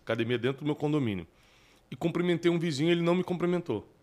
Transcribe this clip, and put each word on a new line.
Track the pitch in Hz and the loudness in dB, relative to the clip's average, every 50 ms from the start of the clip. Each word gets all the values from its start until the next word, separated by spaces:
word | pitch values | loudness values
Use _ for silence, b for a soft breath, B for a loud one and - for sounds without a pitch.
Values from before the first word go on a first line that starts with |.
| _ | _
academia | - 113 117 117 113 123 | -4 -2 -2 0 0 0
dentro | 120 110 131 139 135 | 0 0 -2 -2 -2
do | 147 | -4
meu | 147 151 | -4 -2
condomínio, | - 147 147 151 151 135 113 101 90 82 - b b b b b b b b b b b _ | -2 -2 0 0 0 0 0 -2 -4 -8 -12 b b b b b b b b b b b _
e | - | -10
cumprimentei | - - 165 - 170 175 180 175 165 170 170 | -4 -4 -2 -2 0 0 2 0 2 2 2
um | 170 170 | 2 2
vizinho, | 160 175 147 131 151 170 | 0 -2 0 0 2 2
ele | 175 170 | 2 4
não | 170 170 175 | 4 2 2
me | 180 175 | 2 0
cumprimentou. | - 180 165 175 175 180 175 - - 117 101 - - - _ | -2 -2 -2 0 0 0 0 -2 -2 -4 -4 -4 -10 -20 _